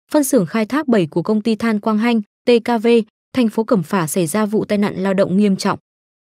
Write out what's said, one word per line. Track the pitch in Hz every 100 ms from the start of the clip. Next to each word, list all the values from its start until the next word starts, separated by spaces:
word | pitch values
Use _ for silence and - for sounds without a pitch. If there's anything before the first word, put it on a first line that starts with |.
| _
phân | 302
xưởng | 285 262 165
khai | 226 214
thác | 277 269
bảy | 233 160
của | 180
công | 160 214
ty | 226 214
than | 233 214
Quang | 220 214
Hanh, | 240 233 208 _ -
T | 240 233
K | 240
V, | 226 233 220 _ _
thành | - 226
phố | -
Cẩm | 220 220
Phả | 151 202 156
xảy | 196 165
ra | 214 214
vụ | 214 -
tai | 208
nạn | 202 -
lao | 190
động | 196 196 185
nghiêm | 208 190
trọng. | 196 - _ _ _ _